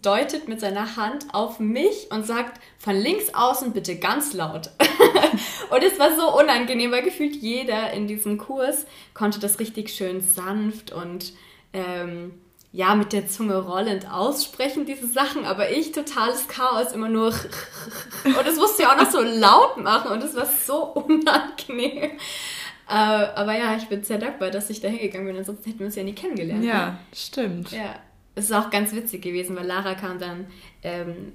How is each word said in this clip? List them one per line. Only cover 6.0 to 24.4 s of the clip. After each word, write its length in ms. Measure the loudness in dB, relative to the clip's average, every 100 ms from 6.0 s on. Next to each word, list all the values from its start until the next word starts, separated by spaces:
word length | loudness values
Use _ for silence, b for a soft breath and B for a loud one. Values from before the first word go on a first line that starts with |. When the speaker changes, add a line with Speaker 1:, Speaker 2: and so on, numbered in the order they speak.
| 4 6
Speaker 1:
so 220 | 4 6
unangenehm, 540 | 6 6 2 0 0
weil 120 | 2
gefühlt 320 | 0 0 -4 -4
jeder 560 | -4 -2 -2 -2 -2
in 140 | -4 -4
diesem 300 | -4 -2 -4
Kurs 460 | -4 -2 -2 -2 -6 B B
konnte 260 | -2 -2 0
das 200 | -2 -2
richtig 320 | -4 -6 -8
schön 260 | -6 -6 -4
sanft 680 | -2 -2 -2 -2 -2 -4 -10
und, 420 | -10 -10 -10 -12 -16 b b b
ähm, 600 | -8 -6 -6 -8 -8 -12 -16 _ _ _
ja, 240 | 0 4 4
mit 180 | 4
der 140 | -2 -4
Zunge 280 | -4 -2 -2
rollend 540 | -2 -2 -2 -2 -4
aussprechen, 720 | -2 -2 0 -4 -2 -4 -2 -4
diese 220 | -6 -4
Sachen, 380 | 0 0 0 -2
aber 260 | 0 0
ich, 200 | 0 -2
totales 560 | -4 -4 -2 0 0 -4
Chaos, 440 | -2 0 2 0
immer 180 | -2 -2
nur 180 | 2 2
<laughs> 960 | 0 -6 -12 -14 -14 -14 -14 -14 -2 2
und 200 | 4 4
das 120 | 4
musste 260 | 4 6
ja 100 | 6
auch 40 | 8
noch 120 | 6
so 100 | 4
laut 560 | 2 6 10 10 8 4
machen 340 | 2 2 2
und 120 | -4
es 120 | -4 -4
war 100 | -2
so 320 | -2 0 -2
<laughs> 160 | -2
unangenehm. 1160 | -2 2 4 6 2 2 -8 -8 -4 -4 -2 -6 -6 B B B B B B -2
Äh, 40 |
aber 640 | 2 4 4 2 0 0 0
ja, 180 | 0 -2
ich 100 | -2
bin 160 | -6
sehr 140 | -4 -4
dankbar, 320 | -4 -4